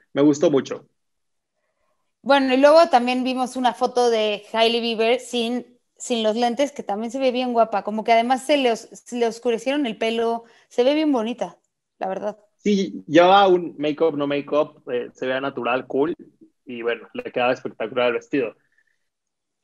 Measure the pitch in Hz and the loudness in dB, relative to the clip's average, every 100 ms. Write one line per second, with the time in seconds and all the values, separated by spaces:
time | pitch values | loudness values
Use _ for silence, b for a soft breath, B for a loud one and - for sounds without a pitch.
0 | _ 139 151 143 175 139 123 - - _ | _ 2 4 4 4 2 0 -10 -14 _
1 | _ _ _ _ _ _ _ _ _ _ | _ _ _ _ _ _ _ _ _ _
2 | _ _ 226 277 269 254 285 320 339 247 | _ _ 0 2 4 4 6 8 6 4
3 | 240 254 254 254 247 262 247 220 247 247 | 2 -2 -4 -4 -6 -2 -4 -2 -2 0
4 | 240 226 214 202 - 226 226 233 233 220 | 2 2 0 -4 -6 0 2 2 -2 0
5 | 226 247 - 240 233 247 240 _ _ _ | 0 0 -2 -4 -2 -4 -8 _ _ _
6 | - 233 214 220 240 233 285 - - 294 | -6 -2 0 0 -2 0 -4 -4 -8 -6
7 | 226 262 262 247 254 233 226 202 202 214 | -6 -2 -2 0 -2 -2 -2 -4 -6 -6
8 | 214 226 240 254 - 294 247 220 - 196 | 2 2 2 -2 0 0 2 -2 -6 -20
9 | - 240 233 226 247 226 262 294 254 202 | -12 -4 -4 -2 -4 -4 -4 -4 -4 -4
10 | 226 226 226 226 b b b - 247 302 | -4 -2 -2 -4 b b b 0 2 2
11 | 311 254 220 247 175 - _ _ _ _ | 2 0 -2 -6 -10 -12 _ _ _ _
12 | 185 190 208 202 _ _ 202 196 190 - | -8 -6 -8 -10 _ _ -2 0 -2 -8
13 | - 156 175 196 196 180 165 135 151 143 | 2 4 6 6 6 4 0 -6 -6 0
14 | 165 143 143 143 143 147 147 - - 123 | -2 0 -4 -4 -2 -2 -2 -8 -8 -8
15 | 120 - 131 131 139 135 117 127 131 135 | -8 -8 -6 -4 -6 -6 -4 -4 -2 -2
16 | 156 - - _ - _ - 120 117 110 | -2 -4 -14 _ -20 _ -16 -8 -6 -6
17 | 107 120 120 127 123 127 110 - 113 127 | -8 -14 -8 -2 0 -2 -6 -10 -6 -2
18 | 123 117 - 143 113 - _ _ _ _ | 0 -2 -4 -4 -4 -8 _ _ _ _
19 | _ _ _ _ _ _ | _ _ _ _ _ _